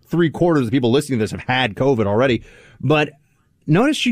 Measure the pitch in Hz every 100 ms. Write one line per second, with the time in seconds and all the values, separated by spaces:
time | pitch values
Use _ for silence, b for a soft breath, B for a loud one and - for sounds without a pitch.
0 | _ 165 165 - 175 156 117 135 123 131
1 | 151 123 104 92 - 127 127 98 131 123
2 | 101 104 135 117 B B B B 127 151
3 | 147 - _ _ _ _ - 160 277 294
4 | 247